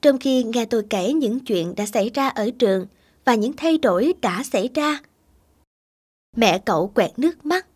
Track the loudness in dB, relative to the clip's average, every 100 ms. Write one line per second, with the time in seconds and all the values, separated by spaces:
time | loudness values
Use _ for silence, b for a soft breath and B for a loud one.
0 | 4 2 0 0 0 -2 -2 -4 -2 -2
1 | 0 0 -2 -4 -4 -4 -2 -6 -4 -2
2 | -2 -2 -4 -2 -4 0 2 2 -4 b
3 | b b 0 2 0 -2 0 2 2 2
4 | 2 0 -2 -4 -4 -2 -2 -2 -2 -4
5 | _ _ _ _ _ _ _ _ _ _
6 | _ _ _ 0 2 2 0 0 2 2
7 | 0 0 -2 -2 -4 -4 -4